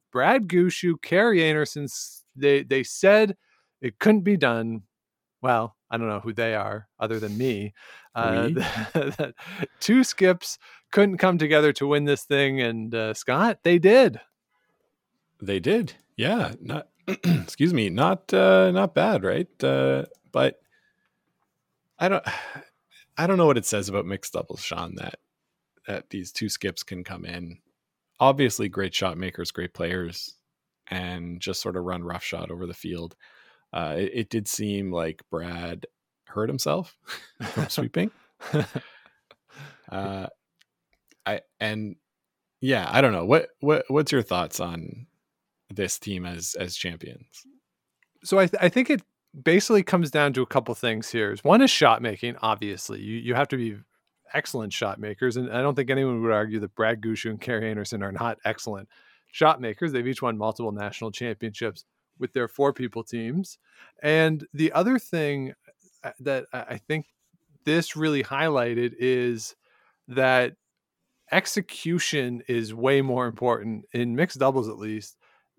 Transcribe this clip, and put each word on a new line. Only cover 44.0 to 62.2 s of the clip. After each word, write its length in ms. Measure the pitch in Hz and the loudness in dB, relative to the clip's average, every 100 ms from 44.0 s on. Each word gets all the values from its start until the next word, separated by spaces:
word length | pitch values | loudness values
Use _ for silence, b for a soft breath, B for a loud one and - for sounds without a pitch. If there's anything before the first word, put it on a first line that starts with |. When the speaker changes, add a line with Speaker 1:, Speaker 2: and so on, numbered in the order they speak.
| 151 | 0
Speaker 2:
your 100 | 135 | 0
thoughts 380 | 110 90 82 - | 0 -2 -2 -6
on 460 | 87 85 - 117 123 _ _ _ _ _ - | -8 -8 -12 -16 -20 _ _ _ _ _ -12
this 280 | 101 101 - | -4 -4 -4
team 260 | - 95 90 | -6 -6 -6
as, 280 | 85 85 - | -8 -8 -8
as 180 | 90 - | -8 -6
champions? 500 | 90 82 - - - - - _ _ _ _ _ _ _ | -8 -10 -14 -18 -20 -20 -20 _ _ _ _ _ _ _
Speaker 1:
So 140 | - 196 | 0 4
I, 80 | 180 | 4
th-, 160 | 202 | 4
I 60 | 180 | 2
think 220 | 247 254 | 4 2
it 120 | 262 - _ _ 139 | 0 -4 _ _ -4
basically 420 | 147 175 - 214 | 2 4 4 2
comes 280 | - 185 156 | 4 0 2
down 220 | 151 143 | 2 2
to 80 | 127 | 0
a 40 | 123 | 0
couple 280 | 135 117 | 0 -2
things 360 | 117 120 110 - | -2 -2 -2 -4
here. 260 | 117 104 101 | -2 -2 0
One 180 | 143 214 | 6 6
is 100 | 269 | 6
shot 320 | - 139 113 | 6 6 6
making. 340 | 117 98 117 - | 2 -4 -6 -2
Obviously, 580 | 110 104 104 90 - 101 | -2 0 -4 -8 -10 -10
you, 180 | 104 113 | -8 -8
you 160 | 117 | -2
have 140 | 123 139 | -2 0
to 80 | 131 | -2
be 200 | 113 101 - _ _ _ - | -6 -8 -18 _ _ _ -8
excellent 400 | 147 - 127 107 | -6 -4 -6 -6
shot 260 | - 104 98 | -4 -6 -6
makers, 380 | 104 101 127 120 | -8 -2 -2 -2
and 160 | 123 | -4
I 80 | 117 | -2
don't 140 | 139 | 0
think 160 | 143 127 | 0 0
anyone 320 | 135 135 117 | 0 0 0
would 100 | 113 | 2
argue 280 | 107 107 107 | 2 0 -4
that 140 | 101 | -6
Brad 260 | - 110 113 | 0 0 0
Gushue 300 | 110 110 113 | -4 -4 -6
and 100 | 107 | -8
Carrie 280 | - 113 110 | -6 -4 -4
Anderson 320 | 107 98 107 | -6 -6 -6
are 100 | 98 | -6
not 260 | 98 117 - | -4 -6 -4
excellent 440 | 107 110 - 101 101 b b b b | -6 -6 -8 -12 -14 b b b b
shot 300 | - 156 143 | 2 4 4
makers. 320 | 120 104 170 | -2 -4 -4
They've 140 | 131 120 | -2 -4
each 160 | 131 | -4
won 160 | 127 110 | -4 -2
multiple 340 | 110 107 113 | -4 -4 -6
national 400 | 101 104 - 113 | -6 -8 -8 -10
championships 720 | - 120 104 117 104 113 - - _ _ | -8 -8 -8 -10 -6 -8 -8 -18 _ _
with 140 | - | -10